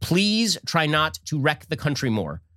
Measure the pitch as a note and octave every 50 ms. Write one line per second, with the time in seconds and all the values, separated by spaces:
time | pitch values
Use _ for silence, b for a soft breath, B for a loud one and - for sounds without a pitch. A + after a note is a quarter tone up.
0 | - - E3 F3+ G3+ G#3 G#3+ A3 A#3 A3 G3 - - - - E3+ D#3 D3+ D3+ D3+
1 | D#3 D#3 - - - - D#3 D3+ C3 D3+ D3+ - - - D#3 - - D3+ C#3+ -
2 | - B2+ A2 A2 F2+ D2 D2 F2 - _ _